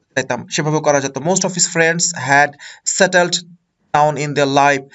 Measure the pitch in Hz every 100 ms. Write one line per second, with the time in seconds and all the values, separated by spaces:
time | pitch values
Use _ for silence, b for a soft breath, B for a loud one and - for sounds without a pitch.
0 | _ 135 127 120 - - 151 151 151 143
1 | 135 135 151 190 180 - - 165 165 170
2 | 165 131 127 139 143 - B B - -
3 | 185 185 175 - - - _ _ _ 147
4 | 151 139 147 139 143 139 143 139 139